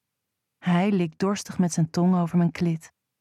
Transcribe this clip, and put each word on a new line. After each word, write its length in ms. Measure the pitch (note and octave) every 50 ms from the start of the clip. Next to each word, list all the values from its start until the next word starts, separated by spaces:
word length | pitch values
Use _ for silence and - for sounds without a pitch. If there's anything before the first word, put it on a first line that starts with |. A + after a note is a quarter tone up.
| _ _ _ _ _ _ _ _ _ _ _ _
Hij 340 | - F3+ F3 F3 F#3+ G#3+ G3+
likt 260 | F#3 F3 D#3+ - -
dorstig 400 | G3 F#3+ G#3 G3 - - - -
met 140 | F3+ E3+ -
zijn 180 | E3+ D#3+ D#3+
tong 240 | - F3 F3 F3+ F#3
over 240 | F3 E3+ E3 F3 F3
mijn 140 | E3+ E3 -
klit. 400 | - F3 E3+ D#3+ D#3+ - - _ _ _ _ _ _